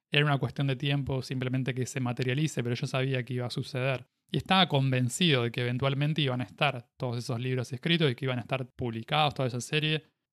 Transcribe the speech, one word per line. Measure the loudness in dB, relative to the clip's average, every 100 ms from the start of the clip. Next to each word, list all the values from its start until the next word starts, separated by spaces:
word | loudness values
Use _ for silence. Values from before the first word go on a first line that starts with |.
| _
Era | 2 4
una | 2
cuestión | -2 -2 -2
de | -2
tiempo | -2 -2 -2 -4
simplemente | -4 -4 0 0 0
que | -2 -2
se | -2
materialice, | -2 0 0 2 0 0
pero | -2
yo | -2 -2
sabía | 0 0 0
que | -2
iba | -4 -4
a |
suceder. | -4 -4 -2 -2 -2 -6 _ _
Y | -2
estaba | 4 4 6
convencido | 4 4 2 2 2 4 4
de | 2
que | 0
eventualmente | -2 0 0 0 0 0
iban | 0 0
a |
estar | -4 -2 -2 -2 -10 -8
todos | -4 -4
esos | -4 -4
libros | -2 -2 -4
escritos | -4 0 4 2
y |
que | 0 -2
iban | -4
a |
estar | -2 -4 -6
publicados, | -6 -6 -6 -2 0 2
toda | 0 -2
esa | -2
serie. | -4 -2 0 -2 -4 _ _